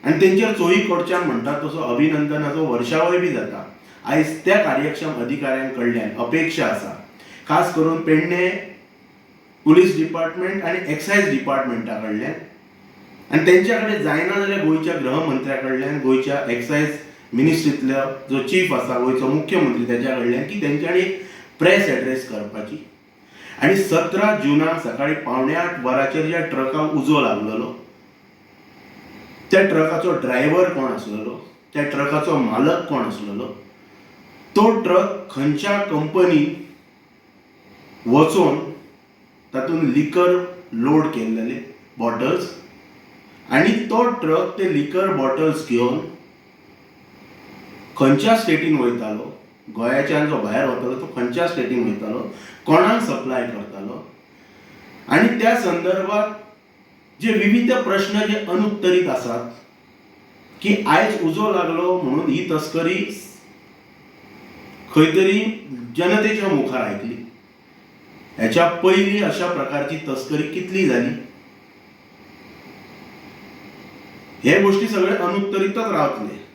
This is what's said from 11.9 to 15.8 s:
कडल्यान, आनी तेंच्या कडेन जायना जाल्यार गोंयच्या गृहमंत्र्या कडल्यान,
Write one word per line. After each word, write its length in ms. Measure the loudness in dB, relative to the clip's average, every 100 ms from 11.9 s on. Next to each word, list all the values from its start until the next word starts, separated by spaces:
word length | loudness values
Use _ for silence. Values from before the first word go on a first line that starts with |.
| -6
कडल्यान, 340 | -4 -4 -4 -8 -14 -20 -20 -20 -20 -20 -20 -20 0
आनी 140 | 2 6
तेंच्या 320 | 6 6 0
कडेन 220 | 0 -2
जायना 360 | 0 0 0 -2
जाल्यार 260 | 0 0 0
गोंयच्या 280 | 0 -2
गृहमंत्र्या 640 | -2 -2 -2 -2 -2 -4 -4
कडल्यान, 440 | -2 -2